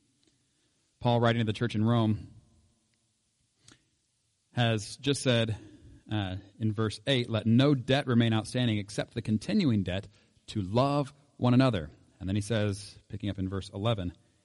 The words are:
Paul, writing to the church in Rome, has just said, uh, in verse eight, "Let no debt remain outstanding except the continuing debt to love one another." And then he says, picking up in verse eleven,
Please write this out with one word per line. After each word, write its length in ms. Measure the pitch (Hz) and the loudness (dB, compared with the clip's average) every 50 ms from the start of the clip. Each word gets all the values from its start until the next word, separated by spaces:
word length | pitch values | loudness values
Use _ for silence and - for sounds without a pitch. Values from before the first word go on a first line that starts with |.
| _ _ _ _ _ _ _ _ _ _ _ _ _ _ _ _ _ _ _ _ | _ _ _ _ _ _ _ _ _ _ _ _ _ _ _ _ _ _ _ _
Paul, 180 | - 120 120 117 | 0 2 2 4
writing 220 | 120 117 113 117 | 4 4 4 2
to 60 | 113 | 0
the 80 | 110 101 | 0 -2
church 200 | - 123 113 - | -2 -4 -2 0
in 80 | 107 | 0
Rome, 460 | 110 113 120 117 113 107 104 87 - - - - _ _ _ _ _ _ _ _ _ _ _ _ _ _ _ _ _ _ _ _ _ _ _ _ _ - - _ _ _ _ _ _ _ _ _ _ _ _ _ _ _ | 2 4 4 4 4 2 0 0 -4 -12 -20 -20 _ _ _ _ _ _ _ _ _ _ _ _ _ _ _ _ _ _ _ _ _ _ _ _ _ -20 -20 _ _ _ _ _ _ _ _ _ _ _ _ _ _ _
has 440 | - 120 120 117 113 107 101 - - - | -2 0 0 0 0 -2 -4 -8 -12 -6
just 240 | - 143 135 - | -2 -2 -2 0
said, 340 | - 131 120 117 113 113 104 - - - - - - - - - _ - | 2 2 2 2 2 0 -4 -8 -12 -18 -20 -20 -20 -20 -20 -20 _ -6
uh, 240 | 110 104 98 92 92 98 - - _ - | -4 -4 -4 -4 -6 -10 -12 -16 _ -4
in 120 | 113 110 | -2 -2
verse 280 | 101 110 110 107 - - - | 0 0 -2 -2 -4 -6 -4
eight, 240 | 139 139 123 117 110 | -2 -2 0 0 -2
"Let 160 | 113 107 - | -2 0 2
no 280 | 113 113 127 139 147 147 | 4 4 6 6 4 2
debt 320 | 127 113 - 131 143 - | 0 0 0 0 0 2
remain 280 | 131 117 117 117 113 110 | 2 2 2 4 4 2
outstanding 420 | 110 104 - - 127 123 117 107 | 0 -2 -2 -4 -2 0 0 0
except 380 | 104 101 104 - 143 - - - | -2 -4 -6 -8 -8 -8 -6 -8
the 80 | 120 | -8
continuing 600 | - 117 107 110 - - 208 214 175 131 110 101 | -2 -2 -2 -2 -2 -2 0 2 2 2 2 2
debt 260 | 90 87 90 98 - - - _ _ _ _ _ _ - | 0 0 -4 -4 -6 -10 -18 _ _ _ _ _ _ -8
to 120 | - 110 | -6 -6
love 540 | 92 92 107 120 135 139 143 147 139 135 - _ _ _ _ | -4 0 0 2 2 2 0 -2 -2 -4 -8 _ _ _ _
one 180 | - 123 123 127 | 0 2 4 6
another." 340 | 127 135 131 110 - 76 - - _ _ _ _ _ | 6 6 4 2 -2 -6 -8 -14 _ _ _ _ _
And 100 | 90 92 | -6 -4
then 60 | 101 | -2
he 80 | 104 | -2
says, 560 | 101 - 117 104 104 104 98 101 - - - - _ - | -2 0 0 0 0 0 -2 -4 -10 -16 -20 -20 _ -14
picking 220 | 107 - - 98 | -12 -8 -6 -6
up 80 | 95 95 | -4 -4
in 100 | 95 95 | -4 -4
verse 220 | 98 95 - - | -4 -6 -8 -8
eleven, 400 | - 98 104 117 117 98 90 87 - - _ _ _ _ | -8 -4 -2 -2 -2 -2 -4 -6 -8 -10 _ _ _ _